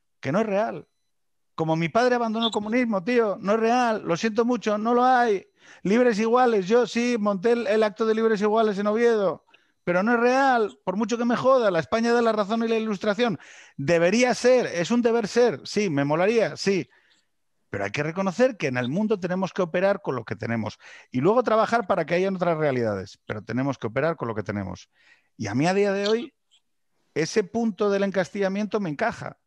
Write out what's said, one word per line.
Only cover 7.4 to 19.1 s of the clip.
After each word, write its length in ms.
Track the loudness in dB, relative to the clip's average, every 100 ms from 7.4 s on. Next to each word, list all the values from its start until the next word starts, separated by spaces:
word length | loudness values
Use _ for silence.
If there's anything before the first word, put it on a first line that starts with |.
| 0
el, 140 | 0 2
el 160 | 2
acto 220 | 2 0 0
de 100 | 2
libres 240 | 2 2
iguales 360 | 2 2 2 0
en 100 | -2
Oviedo, 560 | 2 2 2 0 -2 _ _ _ _
pero 200 | -2 0
no 100 | 2
es 60 | 2
real, 580 | 4 4 4 2 0 -4 -6
por 100 | -2
mucho 220 | -2 -2
que 80 | 0
me 100 | 2
joda, 360 | 4 4 4
la 80 | 0
España 340 | 0 0 2
de 80 | 2
la 100 | 2
razón 320 | 0 0 -2
y 40 | 0
la 100 | -2
ilustración. 640 | -2 -2 -2 0 0 -2 -10 -20 -18 -6
Debería 560 | 2 4 4 4 2 2
ser, 320 | 4 4 2
es 240 | -2 0
un 100 | 2
deber 260 | 2 0 0
ser, 320 | 2 2 0 -4
sí, 240 | -2 0
me 160 | 0 0
molaría, 500 | 2 2 2 0 -2
sí. 320 | -2 0 -4 _ _ _ _ _ _ _ -10
Pero 140 | -6 -6
hay 60 |
que 120 | -4
reconocer 540 | -4 -4 -4 0 0 0
que 100 | -4
en 100 | -2
el 120 | -2
mundo 300 | -2 -2